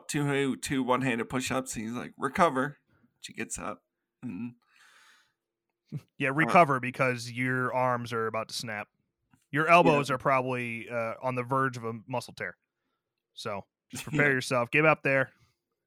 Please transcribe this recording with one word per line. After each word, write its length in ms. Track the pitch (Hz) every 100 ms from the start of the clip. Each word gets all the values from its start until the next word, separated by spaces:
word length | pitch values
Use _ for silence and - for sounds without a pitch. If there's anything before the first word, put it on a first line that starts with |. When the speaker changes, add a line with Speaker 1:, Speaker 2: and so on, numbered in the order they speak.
| -
Speaker 1:
two, 480 | 151 143 139 139 120
two 260 | - 139
one-handed 420 | 123 123 131 117 110
push-ups. 460 | 127 131 131 131 123
And 100 | 110
he's 80 |
like, 200 | 120 80 -
"Recover." 600 | 139 165 170 131 143 143 _ _ _ _
She 140 | -
gets 260 | - - -
up. 240 | 90 - _ _ _ _
And 300 | 127 92 120 123 _ _ - - - _ _ _ _ _ _ _ _ 147 - -
Speaker 2:
Yeah, 120 | 139
Speaker 1:
uh, 40 |
Speaker 2:
recover 460 | 139 226 190 151 135
because 500 | 123 131 131 123 120
your 440 | 117 127 127 123
arms 400 | 123 127 123 120
are 140 | 117 113
about 200 | 110 107
to 80 | -
snap. 320 | 113 104 107 _ _ _ _ _ _
Your 160 | 139 160
elbows 400 | 170 170 147 135
Speaker 1:
Yeah. 60 | 131
Speaker 2:
are 20 |
probably, 720 | 147 131 127 123 120 113 104
uh, 260 | 120 113 -
on 140 | 131 123
the 80 |
verge 320 | 120 135 135 123
of 80 |
a 80 | 113 113 104
muscle 260 | 123 -
tear. 220 | - 95 - _ _ _ _ _ _ _
So 320 | - 113 101 - _ _
just 120 | -
Speaker 1:
<laughs> 20 | -
Speaker 2:
prepare 220 | 151 147
Speaker 1:
Yeah. 40 |
Speaker 2:
yourself. 380 | 131 - 127 120
Get 140 | 147 156
up 180 | 147
there. 280 | 139 135 131 _ _ _ _ _